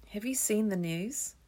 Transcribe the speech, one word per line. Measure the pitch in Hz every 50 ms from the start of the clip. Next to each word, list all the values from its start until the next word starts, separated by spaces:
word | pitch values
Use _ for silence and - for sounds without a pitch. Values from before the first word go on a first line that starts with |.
| - -
Have | - 208 208
you | 247 262
seen | 254 - - 214 208 220 214
the | 196
news? | 185 175 170 165 165 175 214 277 - - - - - -